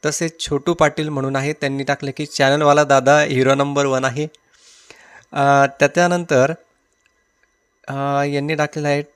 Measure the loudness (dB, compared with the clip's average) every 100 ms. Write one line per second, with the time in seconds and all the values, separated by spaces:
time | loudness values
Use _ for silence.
0 | -6 -4 -8 -8 -6 -4 -4 0 0 0
1 | -6 -6 -4 -4 -4 -4 -6 -4 -4 -6
2 | -6 -10 -10 0 2 4 4 4 4 4
3 | 6 4 2 2 2 2 0 0 0 0
4 | -2 -6 -10 _ _ _ _ _ _ -20
5 | -20 -20 _ -2 2 4 2 2 0 2
6 | 0 -2 0 0 0 -2 _ _ _ _
7 | _ _ _ _ _ _ _ _ -12 -6
8 | -2 -2 -2 -2 -4 -2 -4 -4 -2 -2
9 | -4